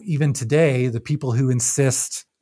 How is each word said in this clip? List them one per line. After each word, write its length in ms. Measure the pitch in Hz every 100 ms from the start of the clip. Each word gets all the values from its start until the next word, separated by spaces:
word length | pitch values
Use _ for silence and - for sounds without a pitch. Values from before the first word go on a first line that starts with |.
even 280 | 214 143 151
today, 540 | 127 117 151 160 127 127
the 140 | 113
people 320 | - 147 131
who 180 | 120 131
insist 760 | 123 - - 135 - - - - _